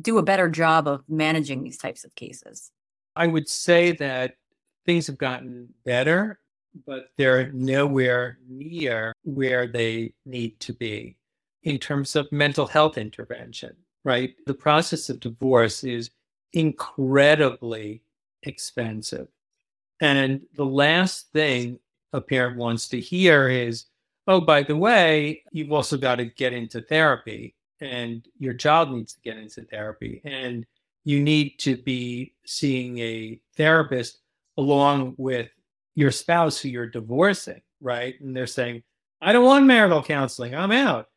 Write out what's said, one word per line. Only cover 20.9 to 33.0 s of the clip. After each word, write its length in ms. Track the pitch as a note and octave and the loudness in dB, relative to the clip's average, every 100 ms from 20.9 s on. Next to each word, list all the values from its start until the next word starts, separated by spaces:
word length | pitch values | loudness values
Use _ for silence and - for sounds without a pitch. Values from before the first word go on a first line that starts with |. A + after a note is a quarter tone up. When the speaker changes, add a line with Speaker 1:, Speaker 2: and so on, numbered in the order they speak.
| E3+ F#3 - - | 4 2 -2 -4
Speaker 2:
thing 480 | D3+ D3+ B2 A#2+ B2 _ _ _ | 0 2 0 -4 -10 _ _ _
a 80 | C#3+ | -8
parent 380 | - C3 B2 B2 | -2 -2 -2 -2
wants 320 | A#2+ A2+ - | -4 -4 -4
to 100 | B2 | -8
hear 480 | - F3+ F#3 D3 C3 | -6 2 6 6 4
is, 380 | B2+ A#2+ A#2 - _ _ _ - | 0 -2 -6 -12 _ _ _ 2
"Oh, 140 | F#3+ | 2
by 220 | D#3+ D3 | 4 4
the 120 | C#3+ D3+ | 4 0
way, 680 | G#3 A3+ E3 D3+ D3 D3+ _ | 4 6 6 4 0 -6 _
you've 200 | D#3+ D3 | -10 -2
also 240 | D3 - C#3 | -2 -2 -2
got 200 | B2+ B2 | 0 0
to 100 | A#2+ | -2
get 260 | - B2+ | -4 -4
into 300 | A#2+ A2+ A#2 | -4 -10 -10
therapy 760 | - D#3 D#3 B2 - G#2+ A#2+ _ _ - | -2 2 2 2 -4 -14 -16 _ _ -16
and 480 | C#3+ B2 A#2 A#2 - - | -10 -8 -8 -10 -14 -10
your 140 | C3 | -8
child 380 | B2+ D3 D#3+ C#3+ | -2 2 4 2
needs 220 | B2 A2 | -4 -10
to 80 | - | -14
get 160 | A#2 A2 | -16 -14
into 240 | G#2+ - | -16 -20
therapy 580 | A2+ A2 G#2+ G#2+ A2 - D3 | -16 -12 -12 -12 -12 -14 -14
and 400 | C3+ B2+ A#2+ A#2 _ _ _ D3+ | -10 -8 -10 -12 _ _ _ -2
you 160 | C#3+ | 0
need 360 | D3 D3+ C#3+ - | 4 2 2 -4
to 180 | C#3+ B2 | -4 -2
be 560 | C#3 B2+ B2 A#2+ C3 _ - | -4 -6 -6 -10 -12 _ -14
seeing 540 | - C#3+ B2+ B2 | -6 -2 -2 -4
a 400 | A#2+ | -8